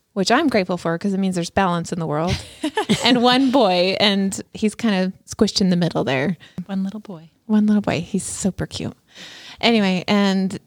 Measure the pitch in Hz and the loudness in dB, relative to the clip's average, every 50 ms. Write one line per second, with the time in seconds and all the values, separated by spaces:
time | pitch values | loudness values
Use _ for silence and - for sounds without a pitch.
0 | _ _ _ 202 190 - 226 262 339 285 233 220 185 - 185 170 - 170 165 170 | _ _ _ -4 0 2 2 2 2 2 2 0 0 0 -4 -4 -2 -4 -4 -2
1 | - 208 196 190 196 190 180 180 170 - - - 196 185 175 170 165 - - - | -2 -2 -2 0 -2 -2 -2 -2 -4 -2 0 0 0 2 0 -2 -4 -4 -6 -6
2 | 165 156 147 151 160 180 - - - - - - - 302 - - 415 - 214 - | -4 -4 -2 -2 -2 -2 -2 -4 -6 -12 -16 -8 -8 -6 -4 -4 0 0 0 2
3 | - 226 247 247 233 247 247 254 269 262 233 294 233 190 180 180 175 190 190 - | 2 2 4 4 4 4 4 4 2 2 2 2 2 4 2 2 2 0 0 2
4 | 196 214 196 196 196 196 190 - - - _ - - 214 - - - 233 202 185 | 2 2 2 2 0 0 -2 -6 -12 -14 _ -2 -2 -2 -2 0 -2 0 0 0
5 | 185 185 190 - _ - - - 220 196 - - 202 180 185 175 170 156 - - | 0 -2 -4 -10 _ -18 0 0 0 2 2 2 2 2 2 2 2 0 0 -2
6 | - 220 - 131 135 180 175 - - - _ - 175 - 196 196 190 196 190 220 | -2 0 0 0 0 -2 -2 -4 -8 -14 _ -12 -10 -8 -6 -6 -6 -6 -8 -10
7 | 208 - 196 156 160 165 _ _ _ - 214 214 214 208 208 208 208 - - 139 | -14 -14 -16 -16 -18 -20 _ _ _ 0 2 4 4 4 4 2 2 0 -2 -2
8 | 175 - - 190 - - - - - 190 180 - - - - - - - - - | -4 -2 -4 -4 -4 -4 -8 -4 -4 -4 -2 -4 -8 -8 -6 -8 -8 -8 -10 -12
9 | _ _ _ - - - - - - - - - - 226 233 220 202 190 185 180 | _ _ _ -20 -20 -20 -20 -20 -20 -20 -14 -2 0 2 2 4 2 2 0 -2
10 | - - 208 202 202 196 190 190 190 190 - - - | 0 0 0 2 2 2 2 0 0 -2 -4 -6 -12